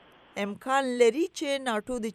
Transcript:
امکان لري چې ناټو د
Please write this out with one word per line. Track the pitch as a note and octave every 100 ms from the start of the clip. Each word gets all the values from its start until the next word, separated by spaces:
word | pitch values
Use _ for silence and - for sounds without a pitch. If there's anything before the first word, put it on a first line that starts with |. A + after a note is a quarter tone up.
| - - - -
امکان | G3+ G3+ B3+ C4+ C4 B3
لري | A#3 C4+ F#4+
چې | - D4 C#4 C4
ناټو | G#3+ G#3 G3+
د | A3